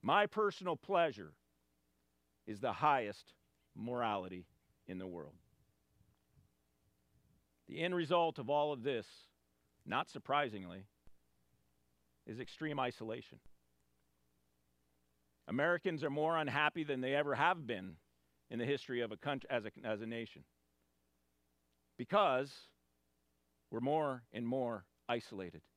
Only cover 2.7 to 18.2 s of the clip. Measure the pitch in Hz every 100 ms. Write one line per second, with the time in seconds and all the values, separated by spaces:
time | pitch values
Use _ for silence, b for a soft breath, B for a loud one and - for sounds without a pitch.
2.7 | 101 156 135 107 104 - - _ _ _
3.7 | - 113 123 117 101 92 90 87 _ _
4.7 | _ - 92 92 87 73 82 _ _ _
5.7 | _ _ _ _ _ _ - _ _ _
6.7 | _ _ _ _ _ _ _ _ _ -
7.7 | - 170 180 156 175 165 147 120 147 147
8.7 | 143 120 123 104 - - _ _ _ _
9.7 | _ - 120 - - - 139 143 104 90
10.7 | 95 101 _ - - _ _ _ _ _
11.7 | _ _ _ _ _ - 110 131 - 156
12.7 | 143 123 - 113 120 - - - - _
13.7 | _ _ _ _ _ _ _ _ _ _
14.7 | _ _ _ _ _ _ _ - 123 156
15.7 | 175 190 160 151 143 156 165 151 143 151
16.7 | 170 151 131 127 143 143 120 160 180 135
17.7 | 107 95 80 _ _